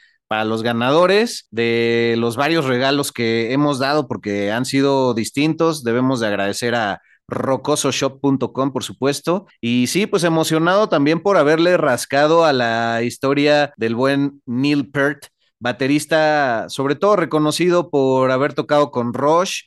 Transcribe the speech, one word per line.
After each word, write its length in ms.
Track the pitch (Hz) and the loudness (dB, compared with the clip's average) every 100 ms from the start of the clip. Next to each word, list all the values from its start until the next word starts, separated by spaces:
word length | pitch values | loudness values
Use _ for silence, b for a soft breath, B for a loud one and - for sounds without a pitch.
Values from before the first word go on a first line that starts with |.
| b b _ | b b _
para 180 | 107 110 | -4 -2
los 180 | 113 | -2
ganadores 840 | 113 117 123 147 180 202 233 - - | -2 -2 2 2 4 2 0 -4 -10
de 640 | 107 117 117 117 117 117 113 | -4 0 0 0 2 0 0
los 200 | 117 117 | -2 -2
varios 280 | 143 165 135 | 0 0 0
regalos 460 | 123 135 143 143 | 0 0 0 -4
que 400 | - 117 113 113 | -4 -2 -2 -2
hemos 280 | 135 147 139 | 0 0 0
dado, 280 | 135 151 131 | -2 -2 -2
porque 440 | 107 104 101 101 | -6 -6 -4 -2
han 120 | 113 | -4
sido 500 | 131 139 139 135 131 | -2 0 0 2 0
distintos. 680 | 113 110 - 151 160 165 151 | -2 -4 -2 -2 0 -2 -2
Debemos 360 | 117 117 127 131 | -2 0 0 0
de 80 | 110 | -2
agradecer 460 | 101 98 101 120 | -2 -4 -4 -2
a 280 | 117 107 90 b b - | -2 -2 -6 b b -12
rocososhop 960 | - - 131 135 147 143 120 135 135 | -6 -2 -2 -2 -2 0 -2 -4 -2
punto 320 | 139 135 120 | -2 0 -2
com, 180 | - 135 | -4 -4
por 120 | 131 | -4
supuesto. 640 | 101 101 131 139 - 180 - b | -8 -4 -4 -2 -2 -4 -4 b
Y 280 | 117 123 123 | -2 0 0
sí, 180 | - 214 | 0 0
pues 180 | 190 | 0
emocionado 640 | 170 160 156 160 165 190 214 | 2 2 0 0 2 2 2
también 340 | 165 143 165 | 2 2 0
por 140 | 175 190 | 2 2
haberle 400 | 143 160 170 180 | 4 4 4 2
rascado 680 | 151 120 - 139 151 165 165 | 2 0 0 0 4 4 4
a 80 | |
la 500 | 131 120 113 117 117 | 2 0 0 -2 -2
historia 720 | 120 - 135 139 147 147 143 - | -4 -4 -2 2 4 2 0 -2
del 200 | 113 113 | -4 0
buen 460 | 135 139 143 143 - | 0 0 -2 -6 -8
Neil 440 | 120 143 147 139 | -2 0 0 -2
Peart, 360 | 143 139 147 - _ _ _ | -2 -2 -2 -14 _ _ _
baterista, 1080 | 120 123 135 147 147 160 156 151 139 117 87 | -6 -2 0 0 0 2 2 2 0 -2 -6
sobre 260 | - 135 139 | -6 -4 0
todo 220 | 202 208 | 2 2
reconocido 720 | 160 156 151 147 175 175 175 | 2 0 0 0 2 2 0
por 420 | 143 131 131 131 | 0 2 2 2
haber 220 | 127 143 | 0 -2
tocado 380 | 139 - 147 147 | -4 0 0 0
con 220 | 123 120 | -2 -4
Rush, 500 | 120 143 165 185 - | -2 0 2 0 -6